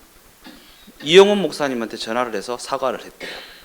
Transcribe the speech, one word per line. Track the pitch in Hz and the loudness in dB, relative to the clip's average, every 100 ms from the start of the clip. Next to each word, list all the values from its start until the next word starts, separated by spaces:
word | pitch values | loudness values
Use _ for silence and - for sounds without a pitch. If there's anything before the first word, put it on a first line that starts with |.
| - - - - - - - - - - | -20 -20 -20 -20 -20 -20 -20 -20 -20 -12
이영훈 | 143 180 196 208 | 4 8 8 6
목사님한테 | 165 - 143 123 113 113 | -2 -4 -4 -4 -6 -8
전화를 | 113 117 123 | -6 -4 -4
해서 | 107 95 120 | -4 -8 -10
사과를 | - 139 131 104 | -8 -4 -4 -4
했대요. | - - - - - - | -10 -16 -14 -14 -16 -20